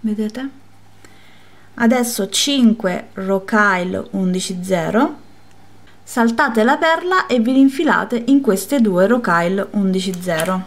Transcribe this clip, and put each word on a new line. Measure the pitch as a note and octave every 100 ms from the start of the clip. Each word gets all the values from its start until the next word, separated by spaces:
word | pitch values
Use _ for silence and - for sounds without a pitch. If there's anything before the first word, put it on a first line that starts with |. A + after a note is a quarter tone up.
Vedete? | A3+ G#3 G#3+ A#3+ C4+ - - - - - - - - - - - -
Adesso | - A#3 B3+ A#3+ - G3
cinque | - - C#4 A#3+ A3 F#3+ F3+ -
rocaille | - F#3+ G3 F#3+ A3 G#3 F#3 F3+ F#3+ -
undici | G3 F#3 F#3 F#3 F3+
zero, | F3+ F3+ E3 G3+ D#4 D#4 - - - - - - - -
saltate | - - A#3 A#3 C#4+ A3
la | A3+ D4
perla | E4 E4 F4 F#4 -
e | B3+
vi | A3+
rinfilate | C4 C4+ - D#4 F3 - A#3+ A#3
in | C#4
queste | C4+ F#3+ - C#4
due | A3 F3+ F#3+
rocaille | B3 A#3 E3+ F3 F#3+ G3
undici | G#3+ F#3+ F#3 F#3+ F3+
zero | F3+ D#3+ E3+ F#3